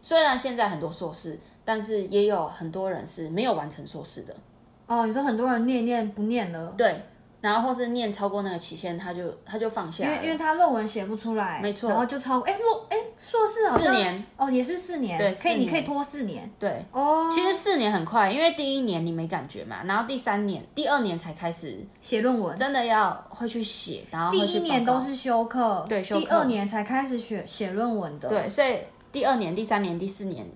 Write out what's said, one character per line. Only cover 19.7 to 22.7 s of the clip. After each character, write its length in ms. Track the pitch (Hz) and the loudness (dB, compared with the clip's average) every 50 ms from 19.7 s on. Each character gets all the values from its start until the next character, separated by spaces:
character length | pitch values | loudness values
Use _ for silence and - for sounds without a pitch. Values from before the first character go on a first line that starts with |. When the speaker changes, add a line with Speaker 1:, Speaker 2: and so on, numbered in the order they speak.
| 113 90 104 | -8 -8 -4
Speaker 1:
然 140 | 185 196 269 | 0 0 0
后 80 | 254 | 0
第 100 | - 277 | 0 -4
三 300 | 254 - 240 208 202 208 | -4 -2 0 0 0 0
年、 180 | 202 185 156 - - - | -2 -2 -4 -8 -10 -6
第 140 | - 302 | -2 0
二 140 | 262 285 285 | 2 2 2
年 180 | 240 202 170 170 | 2 0 -2 -4
才 140 | 165 170 151 | -6 -10 -12
开 200 | - - 170 165 | -6 -6 -6 -6
始 320 | - - 147 107 - - 202 - - | -6 -8 -10 -10 -10 -12 -14 -18 -18
Speaker 2:
写 200 | - - - 220 | -6 -2 0 2
论 180 | 214 254 262 233 | 2 4 2 2
文。 180 | 202 170 170 | 0 -2 0
Speaker 1:
真 160 | 180 254 277 | 0 -2 0